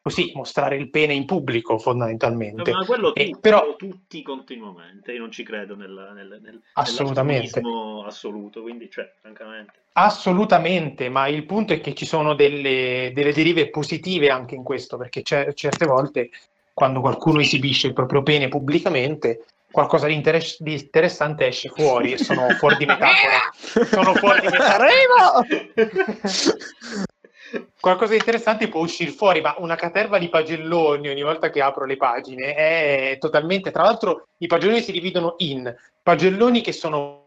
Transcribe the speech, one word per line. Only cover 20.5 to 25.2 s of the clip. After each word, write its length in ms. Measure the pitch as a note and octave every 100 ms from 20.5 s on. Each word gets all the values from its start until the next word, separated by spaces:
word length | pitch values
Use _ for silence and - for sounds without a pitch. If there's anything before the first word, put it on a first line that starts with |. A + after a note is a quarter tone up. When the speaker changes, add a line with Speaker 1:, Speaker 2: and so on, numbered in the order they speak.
| -
Speaker 1:
di 120 | D3+
interessante 720 | D3+ - D#3+ E3+ - D3+ D3+ C3
esce 220 | B2+ C3+
fuori, 440 | - D3+ B2 A#2+
e 60 | B2+
sono 300 | C4+ F#3+ B2
fuori 220 | B2 D3 C#3
di 100 | D3
metafora. 520 | C#3+ C#3 - C3 - -
Speaker 3:
<laughs> 40 | - - A3+ A#3+
Speaker 1:
Sono 240 | G#3+ F#3
fuori 260 | F#3 G3+ G3
di 60 | F#3+
metafora. 360 | - C4 G3+
Speaker 3:
Arrivo! 880 | C4+ B4+ C5 B4